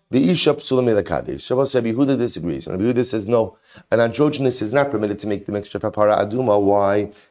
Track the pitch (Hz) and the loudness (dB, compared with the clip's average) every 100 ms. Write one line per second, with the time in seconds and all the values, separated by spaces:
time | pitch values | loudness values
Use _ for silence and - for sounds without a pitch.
0 | - 131 165 175 151 147 - 127 123 104 | -4 0 2 2 2 0 0 0 2 0
1 | 87 71 64 69 - 127 135 127 117 113 | 0 -4 -4 -10 -4 -2 0 0 -2 0
2 | 139 127 120 87 82 - 80 92 113 123 | 0 0 -2 -4 -6 -6 -6 -2 0 0
3 | 120 110 101 117 104 - _ - - 113 | -2 -4 0 0 0 -6 _ -18 -2 2
4 | 117 117 147 143 131 120 107 139 143 107 | 2 2 0 2 -2 -2 -2 0 0 0
5 | 107 101 107 101 - 101 101 101 107 107 | -2 -4 -4 -6 -4 -6 -6 -6 -6 0
6 | 104 107 104 120 123 104 101 101 98 104 | 2 4 0 0 2 2 4 2 2 0
7 | 101 - _ | -2 -10 _